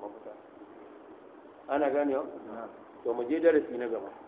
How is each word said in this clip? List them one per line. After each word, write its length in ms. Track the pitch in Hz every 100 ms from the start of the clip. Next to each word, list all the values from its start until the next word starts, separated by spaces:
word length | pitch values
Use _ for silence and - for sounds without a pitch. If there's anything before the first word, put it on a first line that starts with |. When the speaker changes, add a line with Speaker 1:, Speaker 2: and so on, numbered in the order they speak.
Speaker 1:
mafita. 320 | 104 107 107 107 - - - - - - - - - - - - -
Ana 200 | 139 139
ganewa? 360 | 143 143 135 - - 110
Speaker 2:
Na'am. 160 | 113 110 - - -
Speaker 1:
To 100 | 123
mu 100 | 117 120
je 100 | 160
darasi 380 | 165 151 - 120
na 100 | 120
gaba. 220 | 110 98 -